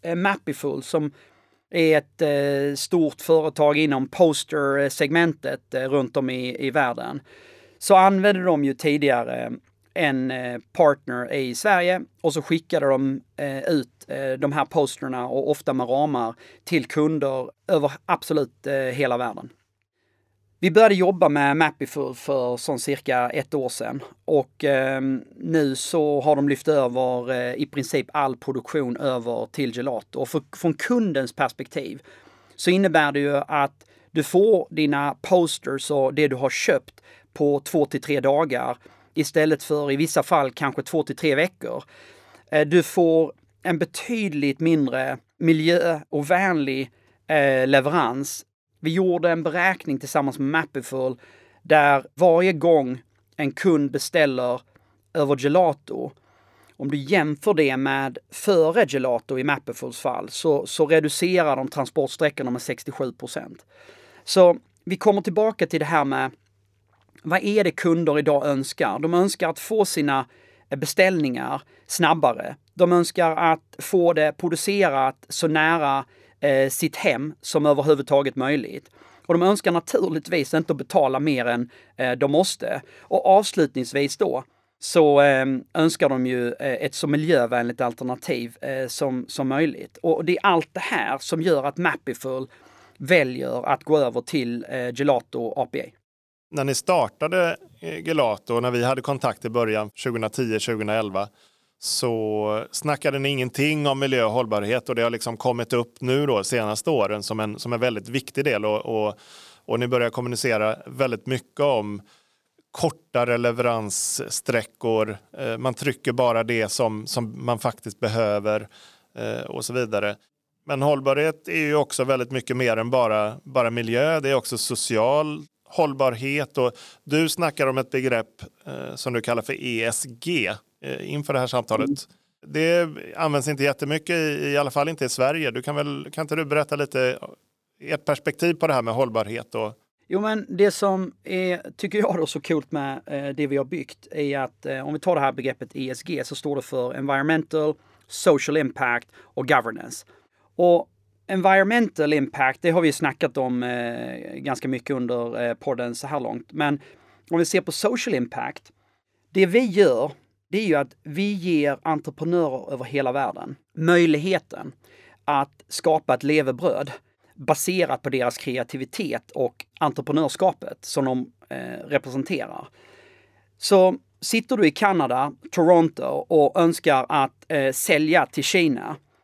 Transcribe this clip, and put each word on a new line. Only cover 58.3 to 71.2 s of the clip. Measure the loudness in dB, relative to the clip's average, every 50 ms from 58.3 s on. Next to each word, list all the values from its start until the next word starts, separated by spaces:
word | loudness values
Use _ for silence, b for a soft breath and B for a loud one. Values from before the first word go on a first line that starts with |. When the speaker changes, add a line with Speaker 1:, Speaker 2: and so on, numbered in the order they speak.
Speaker 1:
före | -16 -6 0 2 4 4 4 4 4 4 2 2
Gelato | 2 0 0 0 0 -2 -2 -4 -4 -2
i | 0
Mapifuls | 0 -2 -2 -4 -8 -12 -10 -12 -12 -12 -6
fall, | -6 -4 -4 -4 -8 -10
så, | -10 -2 0 2 2 2 0
så | -4 -2 0 2 4
reducerar | 4 4 4 2 -2 -2 0 2 2 2 4 2 2
de | 0 -2 -4
transportsträckorna | -4 -4 -6 -2 -2 -2 -2 -2 -2 -2 -2 -2 0 -2 -4 -4
med | -4 -4
sextiosju | -4 -6 -8 -8 -8 -12 -8 -6 -6 -6 -6
procent. | -10 -14 -12 -10 -10 -12 -12 -16 -20 _ b b b b b b b b b b b b
Så | 0 6 8 8 8 8 4 -2 _ _ _ _
vi | -8 -8 0
kommer | 2 2 2 2
tillbaka | 0 0 0 2 0 0 0 -2 -4 -2
till | -2 -2
det | -2
här | 0 0 0 0
med | 2 0 -2 -2 -4 -6 _ _ _ _ _ _ _ _ _ _ _ _ _ _ _ _ _
vad | -4 -2 -2 0 0
är | 2 2 2 2
det | 2
kunder | 0 0 0 2 2 2 2 2 2 2
idag | 2 2 2 2 2
önskar? | 0 -2 -2 -4 -6 -4 -4 -2 -2 -2 -2
De | -2 0 2
önskar | 2 2 2 0 -2 -2 -4
att | -4 -6
få | -6 -4 0 0 0
sina, | 0 0 -2 0 0 0 -2 -2 b b b b b b b b b
eh, | -6 -6
beställningar | -6 -4 2 4 4 4 4 2